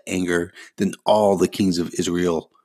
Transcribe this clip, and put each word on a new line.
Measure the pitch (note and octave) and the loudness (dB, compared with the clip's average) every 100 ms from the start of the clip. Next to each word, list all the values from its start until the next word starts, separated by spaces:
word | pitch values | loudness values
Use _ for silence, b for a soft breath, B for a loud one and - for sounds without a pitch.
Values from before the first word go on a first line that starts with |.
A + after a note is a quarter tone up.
| - | -6
anger | F#2 F2 F2 F2 B B - | -4 0 -2 -2 B B -4
than | G2 - - | -4 -2 0
all | G#2+ G2+ F#2+ | 4 4 4
the | F#2 | 2
kings | - F#2+ E2+ | 2 0 0
of | D#2+ - | -4 -4
Israel | F2+ F2 F2 D#2+ - _ | -4 -2 0 -2 -6 _